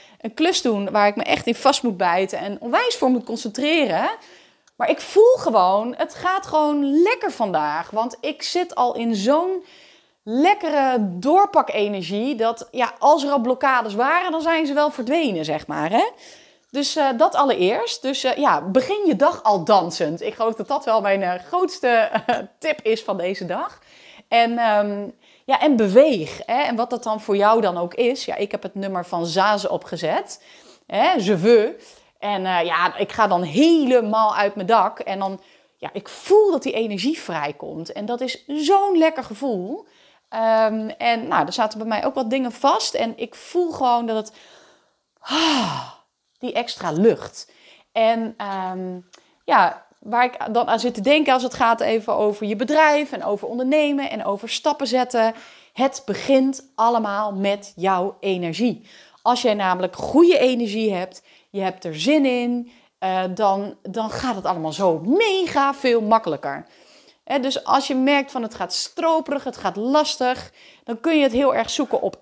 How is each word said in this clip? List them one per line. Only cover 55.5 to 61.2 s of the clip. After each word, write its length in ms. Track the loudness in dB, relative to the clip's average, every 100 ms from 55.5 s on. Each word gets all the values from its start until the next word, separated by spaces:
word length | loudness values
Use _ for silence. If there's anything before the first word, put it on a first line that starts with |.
| -20 _
Het 280 | -2 -2 -2 -8
begint 640 | -6 2 2 2 -2 -10 0
allemaal 580 | 0 2 -2 -4 -4
met 400 | -2 -2 -2 -6 -4
jouw 420 | -2 0 -2 -4
energie. 680 | -4 -4 -4 -2 -2 -2 -10 -20 -20 _
Als 200 | -2 0
jij 120 | 0
namelijk 420 | 0 0 -2 -4 -6
goede 420 | 0 6 6 6
energie 560 | 2 2 -2 -2 -2
hebt, 300 | -2 -6 -12